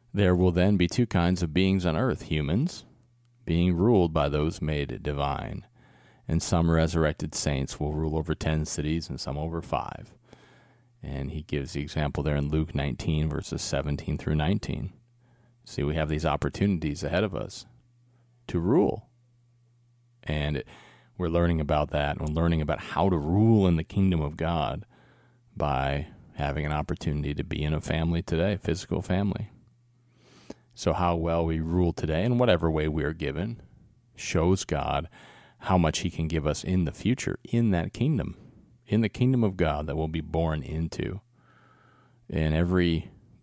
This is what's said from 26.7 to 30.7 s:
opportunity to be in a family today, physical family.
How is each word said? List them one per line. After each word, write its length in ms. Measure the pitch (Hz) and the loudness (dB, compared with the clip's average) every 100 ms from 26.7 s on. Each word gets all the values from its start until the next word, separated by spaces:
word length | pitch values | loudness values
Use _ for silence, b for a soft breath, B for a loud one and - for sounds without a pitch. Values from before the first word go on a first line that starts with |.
opportunity 600 | 76 73 80 78 73 73 | -2 -4 -4 -4 -2 -2
to 100 | 73 | -4
be 200 | 80 71 | -4 -2
in 100 | 76 | -2
a 80 | 78 | -2
family 400 | - 80 82 85 | -2 -2 0 -2
today, 360 | - 80 92 95 | -2 0 0 -2
physical 440 | - 82 - 85 | -2 -4 -2 -6
family. 480 | - 92 101 - 104 - _ _ _ _ _ B B B B B B | -2 0 0 -2 -8 -14 _ _ _ _ _ B B B B B B